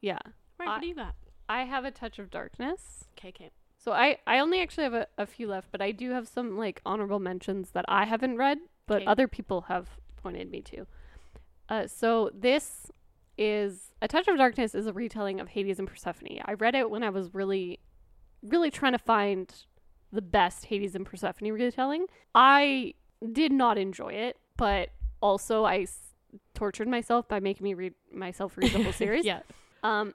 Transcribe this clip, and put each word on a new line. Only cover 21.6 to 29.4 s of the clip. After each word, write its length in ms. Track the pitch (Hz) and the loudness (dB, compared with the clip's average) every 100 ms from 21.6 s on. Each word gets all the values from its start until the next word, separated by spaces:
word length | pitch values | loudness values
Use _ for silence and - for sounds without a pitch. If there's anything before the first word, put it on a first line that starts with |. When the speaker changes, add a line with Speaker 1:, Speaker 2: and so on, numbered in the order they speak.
| 247 262 269 311 370 - _ 233 | -2 0 -2 -2 -4 -8 _ 8
Speaker 1:
I 580 | 262 277 285 262 226 - _ _ 233 | 10 8 6 2 -2 -8 _ _ -4
did 200 | 233 311 | 2 4
not 260 | 269 240 202 | 4 4 2
enjoy 360 | 190 196 - | -2 -6 -8
it, 240 | 208 240 - _ - | -6 -6 -8 _ 0
but 320 | 208 196 180 - - - | 2 2 -2 -4 -8 2
also 420 | 202 196 - 220 | 2 2 2 2
I 160 | 214 185 | 4 2
s-, 320 | 185 - - _ _ 202 _ | -2 -8 -20 _ _ -20 _
tortured 340 | - 202 - 226 | -6 -4 -2 -2
myself 400 | 240 233 240 - | -2 2 0 0
by 120 | 208 | -2
making 240 | 190 196 | -2 -2
me 100 | 202 | -4
read, 220 | 180 185 - _ | -6 -8 -12 _
myself 460 | 185 185 - 190 - | -12 -10 -8 -8 0
read 140 | 247 | 2
the 120 | 220 | 2
whole 100 | 196 | 0
Speaker 2:
<laughs> 0 | |
Speaker 1:
series. 320 | - 202 269 214 | -2 -2 0 0
Speaker 2:
Yeah. 160 | 175 | -2